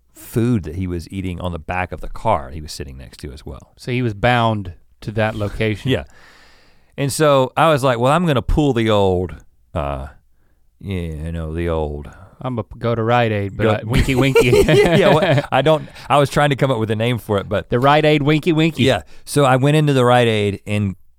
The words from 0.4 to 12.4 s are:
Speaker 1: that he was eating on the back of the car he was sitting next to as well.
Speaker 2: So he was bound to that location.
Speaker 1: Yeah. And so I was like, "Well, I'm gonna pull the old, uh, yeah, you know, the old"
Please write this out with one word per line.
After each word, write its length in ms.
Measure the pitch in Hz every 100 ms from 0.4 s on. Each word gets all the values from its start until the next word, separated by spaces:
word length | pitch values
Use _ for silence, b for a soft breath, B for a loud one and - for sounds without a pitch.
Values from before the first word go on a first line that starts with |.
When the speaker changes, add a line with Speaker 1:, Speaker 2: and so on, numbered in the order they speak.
| 120 120
Speaker 1:
that 120 | 78 85
he 100 | 92
was 260 | 87 78
eating 300 | 98 92 85
on 120 | 90
the 60 | 85
back 320 | 80 90 92
of 100 | 85
the 80 | -
car 420 | - 113 92 67
he 100 | 78
was 100 | 76
sitting 260 | - 71 65
next 200 | 65 -
to 100 | 73
as 120 | 64
well. 300 | - 69 - _
Speaker 2:
So 140 | -
he 120 | 127
was 100 | 123
bound 600 | 98 120 123 113 107 92 - _ _
to 100 | -
that 240 | 107 107 110
location. 560 | 104 - 110 104 127
Speaker 1:
Yeah. 140 | 113 71 b b b b b b b b b
And 160 | 135
so 400 | - 151 139 131 -
I 140 | 160
was 140 | 147
like, 160 | 131 117
"Well, 120 | 127
I'm 140 | 156 175
gonna 160 | 127
pull 320 | - - 147
the 160 | 117 110
old, 460 | 104 98 90 90 - - _ _ 87
uh, 320 | 71 69 69 - _ _ _ _ _ _
yeah, 200 | 92 95 85 78 80
you 60 |
know, 220 | 85 80
the 160 | 80 85
old" 400 | 80 76 73 71 B B B